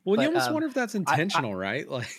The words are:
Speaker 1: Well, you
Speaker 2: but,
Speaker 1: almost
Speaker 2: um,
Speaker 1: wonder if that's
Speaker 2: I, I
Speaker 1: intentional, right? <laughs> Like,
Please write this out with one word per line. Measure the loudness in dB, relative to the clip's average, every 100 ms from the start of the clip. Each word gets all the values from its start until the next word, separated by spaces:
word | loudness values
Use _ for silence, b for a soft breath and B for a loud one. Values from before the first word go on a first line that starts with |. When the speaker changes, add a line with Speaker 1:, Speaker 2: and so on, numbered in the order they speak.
Speaker 1:
Well, | 0 2
you | 4
Speaker 2:
but, |
Speaker 1:
almost | 2 0
Speaker 2:
um, |
Speaker 1:
wonder | 0 -2
if |
that's | -2 -2
Speaker 2:
I, | -2
I |
Speaker 1:
intentional, | 2 2 2 0 0
right? | -2 -2 -4 -4
<laughs> |
Like, | -6 -6